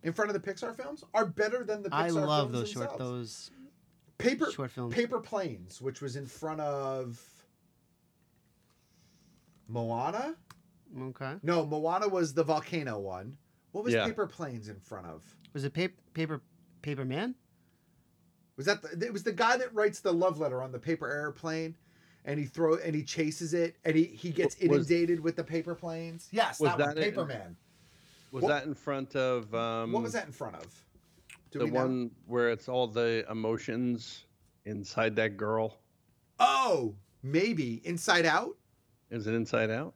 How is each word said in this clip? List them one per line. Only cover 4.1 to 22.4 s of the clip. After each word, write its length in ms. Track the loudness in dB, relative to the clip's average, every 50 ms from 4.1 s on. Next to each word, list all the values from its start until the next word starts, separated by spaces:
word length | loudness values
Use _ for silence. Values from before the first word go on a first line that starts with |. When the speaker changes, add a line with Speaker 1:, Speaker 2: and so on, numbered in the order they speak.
| _ _
Speaker 1:
Paper, 340 | 2 2 2 2 -2 -2
Speaker 2:
short 200 | -2 -4 -6 -6
films. 220 | -6 -6 -6 -2 0
Speaker 1:
Paper 260 | 0 0 0 -2 -6
Planes, 640 | -6 -4 -4 -4 -4 -4 -6 -8 -12 -16 -16 -8
which 200 | -8 -8 -8 -6
was 140 | -10 -8 -8
in 100 | -8 -10
front 360 | -12 -12 -10 -8 -6 -6 -4
of 580 | -4 -4 -2 -2 -4 -4 -4 -4 -6 -8 -10 -12 -16 -20 -20 -20 _ _ _ _ _ _ _ _ _ _ _ _ _ _ _ _ _ _ _ _ _ _ _ _ _ _ _ _ _ _ _ _ _ _ _ _ _ _ _ _ _ _ _ _ _ -8
Moana? 680 | -4 -4 -2 -2 -2 0 0 -2 0 -2 -2 -4 -6 -8 _ _ -20 _ _ _ _ _ _ _ -12 -10
Speaker 2:
Okay. 360 | -10 -10 -8 -8 -8 -8 -8 -4 -2
Speaker 1:
No, 220 | 0 2 2 2
Moana 420 | 0 -2 0 0 0 2 2 2 2
was 260 | 2 2 0 2 2
the 100 | 0 2
volcano 540 | 4 2 0 0 -2 -4 -4 -2 -2 -4 -4
one. 380 | -4 -4 -6 -6 -8 -10 -14 -16 _ _ _ _ _ _
What 120 | _ -4 0
was 100 | 2 2
Speaker 3:
Yeah. 120 | 4 2
Speaker 1:
Paper 200 | 2 0 -2 -2 -4
Planes 420 | -4 -10 -10 -8 -8 -10 -10 -12
in 100 | -14 -14
front 280 | -14 -12 -12 -12 -10 -12
of? 160 | -14 -14 -16 -20 -20 -20 -20 -10 _
Speaker 2:
Was 100 | -4 -4
it 100 | -4 -2
Pap-, 180 | -2 -2 -2 -2 _ _ _ _
Paper, 280 | -4 -4 -2 -4 -8 -8 _ _ _ _ _ _ -10
Paper 240 | -6 -6 -4 -4 -2
Man? 300 | -2 -2 -2 -2 -4 -6 _ _ _ _ _ _ _ _ _ _ _ _ _ _ _ _ _ _ _ _ _ _ _ _
Speaker 1:
Was 100 | -4 0
that 160 | 0 0 0
the, 240 | 0 -10 -6 -4 -4
it 80 | -4 -4
was 100 | -2 -2
the 80 | -2 0
guy 240 | 2 4 4 4 4
that 160 | 2 -2 0
writes 260 | 2 2 2 2 2
the 120 | 0 2
love 280 | 2 4 4 2 2 2
letter 240 | -2 -2 0 -2 -4
on 80 | -4
the 80 | -8 -8
paper 280 | -2 -2 -2 -2 -2 -4
airplane, 680 | -4 -4 -4 -6 -6 -6 -6 -4 -2 -2 -4 -4 -8 -12 _ _ _ _ _ _ -20 _ _
and 140 | -4 -2
he 60 | -2